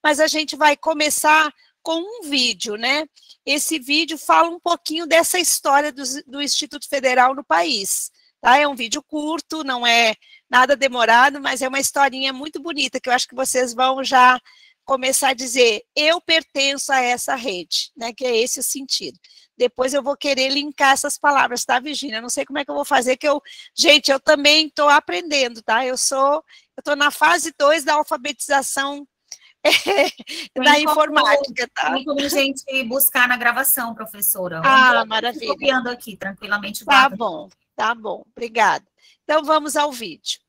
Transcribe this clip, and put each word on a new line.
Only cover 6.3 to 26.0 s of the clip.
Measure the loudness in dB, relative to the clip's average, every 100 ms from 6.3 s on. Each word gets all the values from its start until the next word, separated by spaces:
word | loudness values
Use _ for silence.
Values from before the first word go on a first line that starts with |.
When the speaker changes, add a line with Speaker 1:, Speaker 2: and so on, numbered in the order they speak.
| -8
Speaker 1:
Instituto | -4 -4 -6 -14 -6
Federal | -2 2 4 4
no | 2
país, | 0 0 0 -4 -4 -6 -6 _ _ _
tá? | 4 4
É | 4
um |
vídeo | -2 -6 -8
curto, | _ -6 -4 -6 -8 -8
não | -6 0
é | 2 4 2 -2 _ -20 _
nada | 4 4
demorado, | 2 0 2 4 6 6 2
mas | -6 -4
é | -4
uma | -2
historinha | -2 2 0 0 -6
muito | -6 -10 -10
bonita | -8 -6 -4 -6
que | -2
eu |
acho | -2 -2
que |
vocês | -6 -2 0 -2
vão | 0 0 0
já | 2 6 6 4 _ _ _ _ -6
começar | -2 0 0 -2
a |
dizer, | -2 -4 2 2 2 _
"Eu | 0 0 0
pertenço | 0 -2 -2 -2 -2 -2 -2
a | 0
essa | 0 -2 -4
rede", | -6 -6 -8 -6 -8 -8
né, | -10 -12
que | -6
é | -2
esse | 0 0 -4
o |
sentido. | -6 -6 -6 -6 -6 -14 _ _ _
Depois | -4 -4 0 -2
eu | -2
vou | -4 -4
querer | -2 0 0
linkar | -2 -6 2 2
essas | 2 -2
palavras, | 0 0 2 0 -4
tá, | -2 -2
Virgínia? | -2 -10 -8 -10
Eu |
não | -6
sei | -8
como | -6 -8
é |
que | -6
eu |
vou | -6
fazer, | -2 0 0
que | -2 0
eu, | -2 -4 -20 -14 0
gente, | 4 4 4
eu | 0
também | 2 4 4 4 0
tô | 0 4
aprendendo, | 4 2 -8 -2 -2 -2 -4
tá? | -2 -2
Eu | 0
sou, | -2